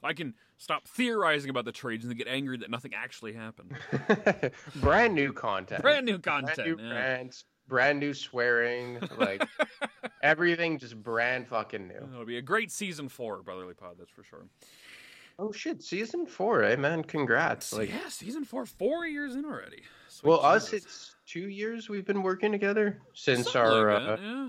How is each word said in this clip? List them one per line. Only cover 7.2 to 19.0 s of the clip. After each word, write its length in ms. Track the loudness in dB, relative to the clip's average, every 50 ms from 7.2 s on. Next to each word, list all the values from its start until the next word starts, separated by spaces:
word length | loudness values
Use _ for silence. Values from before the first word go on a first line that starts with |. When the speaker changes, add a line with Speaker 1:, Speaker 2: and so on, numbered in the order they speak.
| -6 -10 -14 -18 -20 _ _ _ _
Speaker 2:
brand 320 | -2 2 4 4 4 4 2
new 160 | 0 -4 -4
swearing, 840 | -6 -8 -6 -2 0 2 4 4 4 4 2 0 -2 -6 -8 -8 -8 -10 -8 -2 -2
like, 300 | -2 0 0 -2 -4 -4 -2 -4 -4 -4 -4 -10 -10
Speaker 1:
<laughs> 380 | -10 -10 -10 -14 -14 _ 0
Speaker 2:
everything 560 | 2 2 2 4 2 0 2 0 0 -2 -2 -4
just 240 | -8 -12 -16 -12
brand 460 | -8 -4 0 0 0 0 0 -2 -4 -4
fucking 400 | -4 -4 -4 -4 -8 -10 -10 -10
new. 200 | -14 -14 -14 -14
Speaker 1:
It'll 120 | -14 -12 -10
be 120 | -8 -8
a 60 | -8
great 280 | -4 -2 -2 -2 -2 -4
season 380 | -6 -8 -8 -8 -8 -8 -10 -12
four 300 | -10 -10 -8 -8 -8 -8
of 80 | -10
Brotherly 280 | -12 -12 -12 -12 -14 -16
Pod, 220 | -16 -18 -18 -18 -18
that's 120 | -20 -20
for 120 | _ -20
sure. 220 | -20 -20 -20 -20 -20 -20 _ _ -20 -20 -20 -20 -20 -20 -20 -20 -20 -20 -20 -20 -20 -18 _ -6
Speaker 2:
Oh, 100 | -6 -6
shit, 320 | -6 -6 -6 -8 -8 -8
season 440 | -8 -6 -6 -4 -4 -4 -4 -6 -6
four, 360 | -6 -4 -2 0 2 4 4
eh, 140 | 6 4 4
man? 260 | 4 2 0 0 0
Congrats. 680 | -4 -4 -2 -2 2 2 4 4 4 2 0 -4 -6 -6
Speaker 1:
Se-, 80 | -4 -4
Speaker 2:
Like, 100 | -4 -4
Speaker 1:
yeah, 200 | -4 -8 -8 -10
season 340 | -12 -12 -10 -10 -8 -8 -8
four, 220 | -8 -8 -10 -10
four 400 | -10 -6 -2 -2 0 0 0